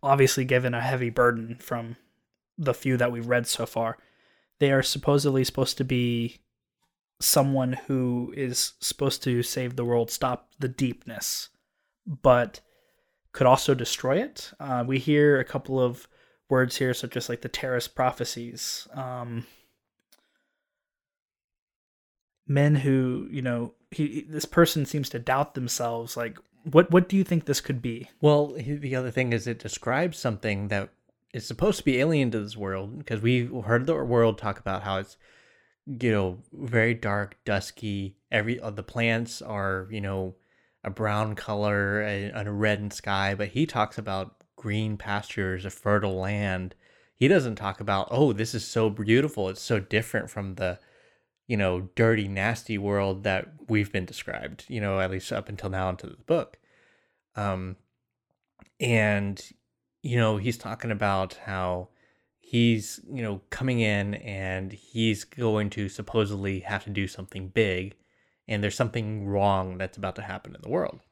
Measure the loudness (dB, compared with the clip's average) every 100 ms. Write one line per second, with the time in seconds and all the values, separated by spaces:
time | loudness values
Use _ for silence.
0 | 6 8 8 6 4 4 2 0 0 0
1 | 0 4 4 4 -4 -10 -6 -6 -6 -14
2 | _ _ _ _ _ -4 -2 0 0 2
3 | 2 0 0 0 0 -4 -4 -2 -4 -4
4 | _ _ _ _ _ _ 4 4 2 0
5 | 4 4 4 2 2 0 -2 0 0 2
6 | 2 0 -4 -8 _ _ _ _ _ _
7 | _ _ 4 4 6 2 0 -2 -2 0
8 | 2 0 -4 -4 -4 -2 -2 -4 -8 0
9 | 0 0 0 0 0 -2 -4 -2 2 2
10 | 2 0 -2 -2 _ _ -6 0 -2 -2
11 | -12 -8 -6 -6 -8 _ _ _ _ _
12 | -12 0 6 6 4 -6 _ _ _ _
13 | _ _ _ 2 6 6 4 0 0 -4
14 | 0 0 -2 -8 -18 -14 -4 -2 0 -2
15 | 2 6 8 6 2 -6 -2 2 2 0
16 | -14 _ _ _ _ 2 4 2 0 0
17 | -4 -6 -6 -6 -6 -6 -2 -2 -4 0
18 | 0 0 -6 -6 -10 -10 -8 -8 -10 -10
19 | -8 -8 -6 -8 -8 _ _ _ _ _
20 | _ _ _ _ _ _ _ _ _ _
21 | _ _ _ _ _ _ _ _ _ _
22 | _ _ _ _ -2 4 6 4 4 2
23 | 2 -2 -6 -6 -4 -4 -6 _ _ -4
24 | -4 -4 -8 -8 -2 4 4 4 -2 -2
25 | -4 -6 0 0 0 -4 -6 -4 -2 -4
26 | -6 -6 -8 -8 _ _ 4 6 8 6
27 | 6 2 2 0 0 -4 -2 -4 -4 -8
28 | -12 _ 4 6 4 -2 -6 -6 -2 -2
29 | -2 0 2 0 -2 -6 -8 -6 -2 0
30 | 0 -2 -4 -2 -2 -2 -2 -2 -4 _
31 | _ _ _ -12 -10 0 0 2 2 2
32 | 4 4 2 0 -6 -6 -6 -4 -6 -12
33 | -6 0 2 2 0 -6 2 2 2 0
34 | 2 4 4 4 -4 -6 -4 -4 -2 -4
35 | -4 -14 _ _ _ _ _ _ -14 -4
36 | 0 2 0 -4 -14 -12 -2 2 2 2
37 | -2 -2 -4 -8 -2 -2 -2 -8 -6 -4
38 | -6 -10 _ -2 0 -4 -6 -10 -8 0
39 | 2 2 -2 -10 -8 -4 -2 -4 -6 -6
40 | -4 -4 -4 -8 _ _ _ _ -12 -4
41 | -2 0 -2 -4 -4 0 2 2 2 0
42 | -2 -4 -6 -6 -6 0 0 0 -2 -8
43 | -4 0 0 -2 -4 -2 -2 0 -2 -2
44 | -6 -6 -6 _ _ _ -4 -2 -2 -4
45 | -4 -6 -4 -4 -2 -2 -8 -6 2 2
46 | 2 -2 -2 -2 0 -2 -6 -12 _ _
47 | _ _ 6 6 4 -4 -6 -6 -2 0
48 | 0 4 4 2 -2 -4 -4 0 0 0
49 | 4 4 4 0 -4 -4 -2 -2 0 -2
50 | 0 -4 -4 -8 -8 -4 -4 -4 _ _
51 | _ _ _ _ _ 0 2 0 -4 2
52 | 4 4 0 -2 -2 -2 -4 -4 0 2
53 | 0 0 0 -2 -4 -16 -2 0 0 -4
54 | -6 -10 -10 -10 -10 -14 -10 -4 -2 0
55 | 0 -2 -6 -8 -6 -10 -6 -4 -4 -4
56 | -10 -18 -2 0 0 -12 _ _ _ _
57 | _ _ _ -6 -2 -2 -6 -10 _ _
58 | _ _ _ _ _ _ -20 _ 2 4
59 | 4 2 -2 -6 -12 -20 _ _ _ _
60 | -2 2 2 2 -2 -4 -8 -8 -6 -2
61 | 0 0 -2 -6 -8 -4 -2 -4 -6 _
62 | _ _ _ _ _ 2 4 2 -2 -14
63 | -12 -8 -6 -8 _ -6 -2 2 2 2
64 | -2 -6 -8 -8 -6 -6 -8 -12 _ -2
65 | 0 0 -6 -4 0 0 -2 -4 -8 -8
66 | -4 0 0 -2 -4 -4 -6 -8 -6 -4
67 | -4 -6 -14 -12 -6 0 0 0 -6 -12
68 | _ _ _ _ -6 -2 -2 0 -2 -2
69 | -6 -6 -2 2 4 2 0 -6 -8 -6
70 | -8 -8 -10 -12 -12 -18 -4 -2 -2 -6
71 | _